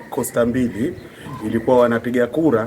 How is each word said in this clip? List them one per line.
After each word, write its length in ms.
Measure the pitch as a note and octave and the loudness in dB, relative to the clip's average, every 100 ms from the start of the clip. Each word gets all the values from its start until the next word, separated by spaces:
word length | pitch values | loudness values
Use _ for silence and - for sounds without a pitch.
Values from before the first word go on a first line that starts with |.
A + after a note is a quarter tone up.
| - | -6
Costa 360 | - A#2 C3 A#2+ | -6 -4 0 0
mbili 480 | B2 A#2+ G2 C#3+ - - - - - G#2+ | 0 -2 -2 -6 -6 -16 -18 -16 -10 -4
ilikuwa 320 | A2+ C3 B2+ | -2 2 4
wanapiga 480 | A#2+ A#2 A#2+ B2 A#2+ | 4 2 0 0 0
kura, 400 | - D#3+ A#2 | 2 2 2